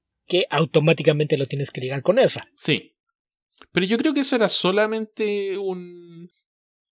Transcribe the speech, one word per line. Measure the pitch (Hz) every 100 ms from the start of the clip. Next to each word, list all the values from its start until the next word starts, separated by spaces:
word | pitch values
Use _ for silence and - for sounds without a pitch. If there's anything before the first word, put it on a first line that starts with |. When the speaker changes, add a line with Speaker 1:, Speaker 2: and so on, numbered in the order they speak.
| _ _ -
Speaker 1:
que | 175 -
automáticamente | - 160 160 151 147 156 147 151 139
lo | 135
tienes | 139 139
que | -
ligar | 127 135
con | - 240
Ezra. | 208 - - -
Speaker 2:
Sí, | - 135 - _ _ _ _ _ _ - -
pero | 175 185
yo | 233
creo | 311
que | 285
eso | 269 254
era | 196
solamente | - 180 196 214 220 214 - 214 208 196 190
un, | 196 180 175 175 175 170 175 _ _ _ _ _ _